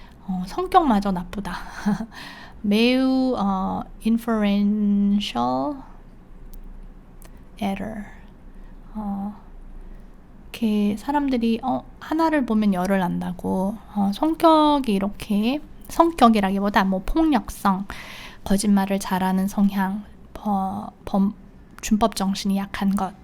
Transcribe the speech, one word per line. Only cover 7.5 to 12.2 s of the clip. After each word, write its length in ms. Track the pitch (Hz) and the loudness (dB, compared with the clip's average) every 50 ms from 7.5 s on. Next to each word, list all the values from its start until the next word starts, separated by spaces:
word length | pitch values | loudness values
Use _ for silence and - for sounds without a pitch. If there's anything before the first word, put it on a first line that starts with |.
| - - | -12 -6
error. 420 | 208 196 196 196 196 214 220 208 208 - - - - - - - - - - - - - - - - - - | -4 -4 -4 -4 -6 -10 -10 -10 -12 -14 -16 -20 -20 -20 -20 -20 -20 -20 -18 -18 -18 -18 -18 -18 -18 -14 -12
어, 400 | 214 214 202 196 196 196 208 208 - - - - - - - - - - - - - - - - - - - - - - - | -10 -8 -6 -6 -6 -6 -8 -10 -12 -18 -18 -18 -18 -16 -16 -16 -16 -16 -16 -16 -18 -18 -20 -20 -20 -20 -20 -20 -20 -20 -16
이렇게 440 | - - 233 214 208 208 208 208 208 214 | -8 -4 -2 0 2 2 2 0 0 -2
사람들이, 640 | - - 285 294 285 277 262 240 233 226 226 220 - | -4 -2 -2 0 0 0 0 0 2 0 0 0 -2
어, 200 | 254 262 254 - - - - | -4 -4 -4 -6 -10 -18 -18
하나를 460 | - - 311 320 | -8 -4 -2 0